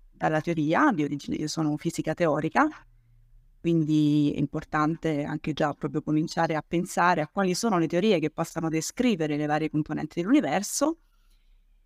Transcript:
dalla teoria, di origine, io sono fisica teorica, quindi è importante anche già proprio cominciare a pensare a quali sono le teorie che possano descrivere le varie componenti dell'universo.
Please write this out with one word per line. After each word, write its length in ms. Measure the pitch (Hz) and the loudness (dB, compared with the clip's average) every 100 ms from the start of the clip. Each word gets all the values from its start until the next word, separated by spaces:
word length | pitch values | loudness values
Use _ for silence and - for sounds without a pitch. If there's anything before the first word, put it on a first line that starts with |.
| - | -20
dalla 320 | - 165 156 | -4 -2 0
teoria, 500 | 165 165 147 165 294 | 0 -2 0 4 4
di 120 | 175 | 2
origine, 320 | 143 143 - - | 0 -4 -6 -6
io 120 | 156 | -4
sono 300 | - 156 147 | -2 -2 -2
fisica 380 | 170 - - 156 | -4 -4 -4 0
teorica, 520 | 170 147 156 226 302 - - - _ - _ - _ _ | 2 2 0 2 2 0 -16 -20 _ -20 _ -20 _ _
quindi 720 | 165 165 151 151 151 147 147 - | 0 2 4 4 4 4 2 0
è 40 | |
importante 840 | 143 156 - 156 151 160 160 147 | -2 -4 -4 -2 0 0 -2 -2
anche 300 | 151 151 - | -4 -6 -6
già 180 | 143 143 - | -2 -2 -2
proprio 260 | 151 147 | -4 -4
cominciare 540 | - 151 160 - 165 156 | 0 0 0 -2 0 -2
a 80 | - | -2
pensare 540 | 175 196 - 175 165 | -4 -2 0 2 2
a 60 | 151 | 0
quali 260 | - 190 | -2 0
sono 240 | 175 233 180 | 0 0 0
le 80 | 160 | 0
teorie 340 | 175 214 175 | 2 2 2
che 120 | 151 | 0
possano 380 | - 160 165 160 | -4 -6 -4 -2
descrivere 680 | 160 - - 247 185 156 147 | -2 -4 0 0 2 0 -2
le 80 | 151 | -2
varie 240 | 151 156 | -2 0
componenti 500 | 151 156 151 151 - | -2 -2 -4 -6 -6
dell'universo. 760 | 170 277 139 170 208 - 285 330 _ _ _ _ _ _ _ _ | 2 2 2 -2 -4 -2 -2 -2 _ _ _ _ _ _ _ _